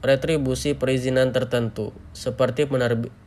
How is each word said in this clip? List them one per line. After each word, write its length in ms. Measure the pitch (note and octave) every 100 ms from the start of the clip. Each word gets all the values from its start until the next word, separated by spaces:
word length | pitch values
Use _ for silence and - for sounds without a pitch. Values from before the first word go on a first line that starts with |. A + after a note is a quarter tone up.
retribusi 760 | B2+ C3+ D#3+ D#3 C3 B2+ D3 C#3
perizinan 560 | C3 C3 C3 C3 C3
tertentu, 580 | B2 B2 A#2+ A2+ - G#2+ - - -
seperti 480 | B2+ A2 B2 B2
penerbi-, 480 | C#3+ C3 A#2+ A#2 A#2+ -